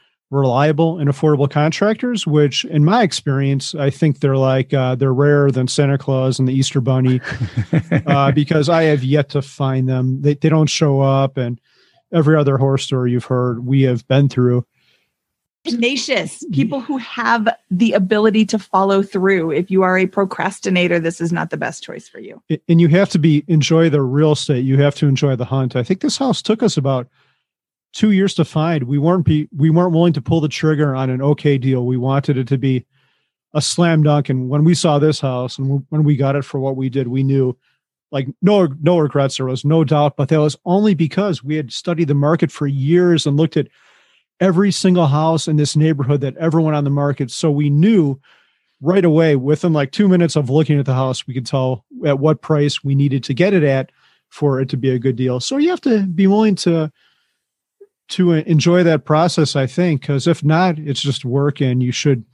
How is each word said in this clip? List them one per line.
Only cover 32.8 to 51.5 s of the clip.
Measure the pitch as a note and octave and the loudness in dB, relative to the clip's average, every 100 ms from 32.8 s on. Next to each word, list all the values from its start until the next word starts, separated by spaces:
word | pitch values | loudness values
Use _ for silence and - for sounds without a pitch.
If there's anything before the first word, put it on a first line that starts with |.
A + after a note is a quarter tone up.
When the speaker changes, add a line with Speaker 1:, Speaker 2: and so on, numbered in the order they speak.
| - _ _ _ _ _ _ | -6 _ _ _ _ _ _
Speaker 1:
a | D3+ | -4
slam | - - E3+ D#3+ | -4 0 2 4
dunk. | D3+ D3 C3+ | 2 2 0
And | C3 B2+ | -4 -2
when | D3 | 2
we | D#3+ | 2
saw | E3+ E3+ C#3+ | 2 2 2
this | D3+ C#3+ | 0 0
house | C3+ B2 B2 - | -4 -4 -6 -6
and | C3+ | -4
w-, | C#3 - | -4 -4
when | D#3 | 0
we | D3+ C#3 | 0 0
got | C#3 C#3+ | 0 -2
it | |
for | C3+ C#3 | -6 -6
what | C3+ C3+ | -6 -4
we | C3 | -4
did, | C3 A#2+ | -4 -4
we | C3 | -2
knew, | C3+ C3+ B2+ - _ _ _ _ _ | 0 0 0 -4 _ _ _ _ _
like, | C#3 C#3 - | -8 -8 -2
no, | F#3+ G#3 E3 D3 | 2 4 2 0
no | D#3 F3 | 0 2
regrets. | D3 D3 C3+ - | 0 0 -2 -2
There | |
was | C3 B2+ | -6 -4
no | C#3+ E3 | 0 0
doubt, | C#3+ D3 D3 - | 2 2 0 0
but | C3+ | 0
that | D#3 | 2
was | D3+ - | 0 -2
only | F3 F#3+ G#3+ | -2 0 2
because | D#3+ D#3+ - G3+ C#3 | 0 -2 -2 -4 -4
we | C3+ D#3 | -6 -6
had | C#3 | -6
studied | - - E3 D#3 | -10 -6 -4 -2
the | |
market | C#3+ D3 E3 D#3+ | 0 2 0 -2
for | - C#3+ | -2 -4
years | C#3 C3+ F3 F3+ E3 D3 | -2 0 2 4 2 2
and | C#3+ | 0
looked | E3 D#3 | 0 0
at | C#3 _ _ _ _ _ _ - | -4 _ _ _ _ _ _ -2
every | F#3 F3 G3+ | 0 2 0
single | - F#3 F3+ D3+ | 2 2 2 2
house | D3 D#3+ D#3+ - | 2 0 -2 0
in | D3+ | 0
this | C#3+ D3+ | 0 2
neighborhood | D#3 C#3 C3 D3 | 0 0 -2 -2
that | C3+ - | -2 -2
ever | D#3+ D#3+ | 0 0
went | D#3 | 0
on | D3 | 0
the | C#3+ | -2
market. | C#3+ C#3+ C3+ B2+ | -2 -2 -2 -6
So | - D#3+ | -2 -2
we | C#3+ D3 | 0 0
knew | C#3+ G3+ G#3+ C#3+ C3+ _ _ _ _ _ _ | 2 4 4 2 -4 _ _ _ _ _ _
right | C#3 F#3+ | 0 2
away, | F3 D#3 D#3+ C#3 | 4 4 4 2
within, | C3 D3+ F3 | 0 0 0
like, | D#3 C3+ | 0 -2
two | - G3+ | 0 2
minutes | F3+ E3+ | 4 2
of | D#3 B2 | 0 0
looking | D3 D3+ C#3+ | 0 2 0
at | C3+ | 0
the | |
house, | C3 C3 B2 - | -2 -2 -4 -8
we | |
could | B2+ | -10
tell | A#2 | -4